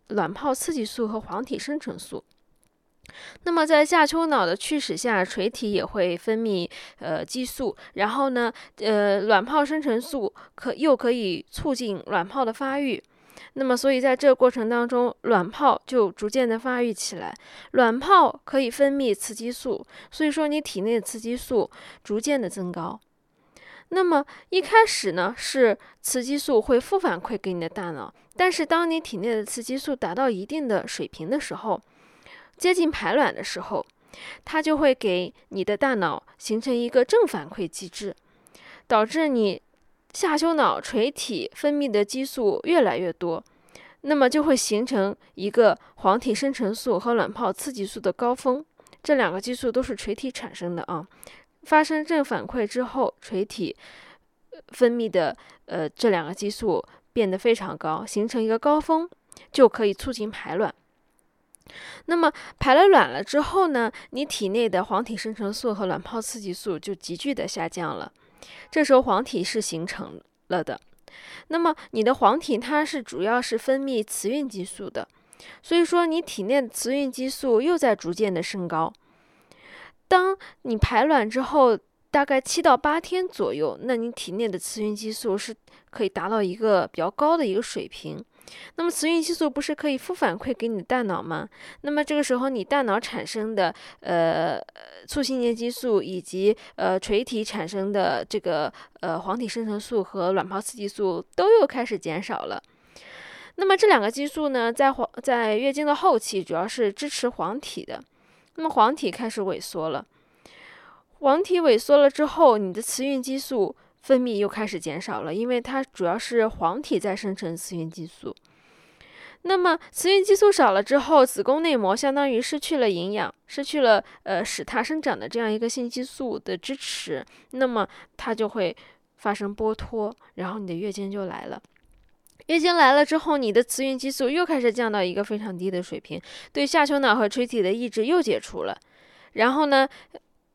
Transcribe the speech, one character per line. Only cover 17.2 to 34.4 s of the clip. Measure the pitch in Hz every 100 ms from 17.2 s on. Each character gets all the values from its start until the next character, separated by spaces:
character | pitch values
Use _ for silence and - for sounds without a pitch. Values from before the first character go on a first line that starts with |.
| 85 - - - -
卵 | - 233 240
泡 | 302 381 277 -
可 | - 269
以 | 247
分 | 240 277
泌 | 277 262 196
雌 | -
激 | 214 233
素， | 240 262 202 - - -
所 | -
以 | 311
说 | 294 302
你 | 302
体 | 294 185
内 | 208 233
的 |
雌 | 214 226
激 | 226 247
素 | - 240 - - - -
逐 | - 208
渐 | 294 285
的 | 190
增 | 202 180
高。 | 170 165 - _ _ _ _ _ - - - -
那 | 359
么 | 359 302 - - -
一 | 359
开 | 370 453 453
始 | - 202
呢， | 170 180 240
是 | - 269 240 196 - _
雌 | - 254
激 | 247 285
素 | - 240
会 | - 247
负 | - 392
反 | 349 196
馈 | - 226
给 | 196
你 | 180
的 | 165
大 | - 175
脑， | 147 92 - _ -
但 | 370
是 | 349 320
当 | 330 339
你 | 320
体 | 320 196
内 | 214
的 | 226 214
雌 | -
激 | 226 269
素 | - 262
达 | 202
到 | 180 262
一 | 196 202
定 | 311 269
的 | 196 -
水 | - -
平 | - 160
的 | 285
时 | - 185
候， | 214 180 - _ _ _ - - - -
接 | 359
近 | 359 330
排 | 294 175 247
卵 | 240
的 | -
时 | - -
候， | - 202 - _ _ - - -